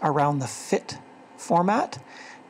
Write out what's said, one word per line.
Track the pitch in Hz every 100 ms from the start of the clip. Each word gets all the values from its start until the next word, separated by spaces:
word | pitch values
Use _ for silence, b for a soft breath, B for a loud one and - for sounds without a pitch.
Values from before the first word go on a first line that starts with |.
around | 156 147 147 147
the | 127
fit | - - 190 - - - - - -
format, | - 170 180 220 - - - B B B